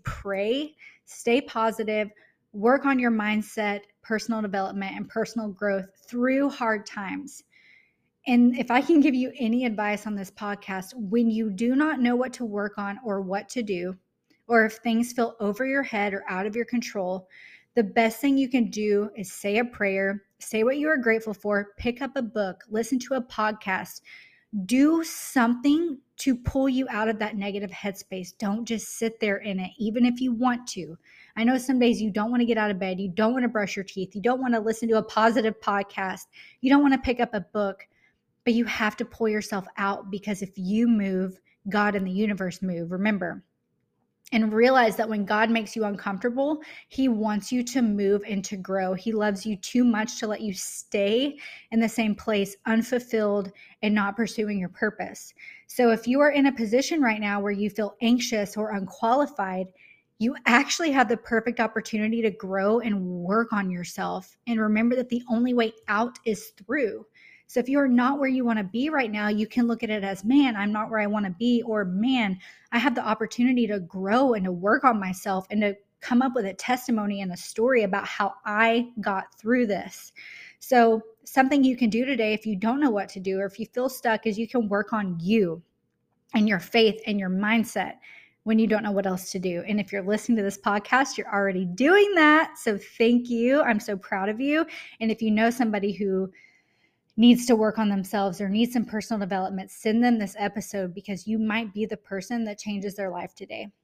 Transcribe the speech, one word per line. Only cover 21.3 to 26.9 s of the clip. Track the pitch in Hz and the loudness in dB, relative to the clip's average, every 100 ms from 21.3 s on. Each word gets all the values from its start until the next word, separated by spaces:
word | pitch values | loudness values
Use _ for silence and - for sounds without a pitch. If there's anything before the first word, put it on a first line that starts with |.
for, | 202 208 202 202 - | -6 -2 -2 -2 -6
pick | 240 240 | -6 -4
up | 269 269 | -6 -4
a | |
book, | 226 214 190 180 - | -4 -2 -4 -6 -6
listen | 214 233 254 | -4 -2 -2
to | - 262 | -2 -4
a | |
podcast, | 247 - 214 214 202 185 - - - - - _ _ 208 185 | -4 -2 -2 -2 -4 -4 -6 -14 -20 -20 -20 _ _ -8 0
do | 247 294 330 | 4 6 4
something | 330 - - 262 233 240 285 302 339 262 _ - | 0 -8 -4 2 2 2 2 2 2 -4 _ -6
to | - 247 | -2 0
pull | 247 269 269 | 0 0 2
you | 254 254 | 0 -2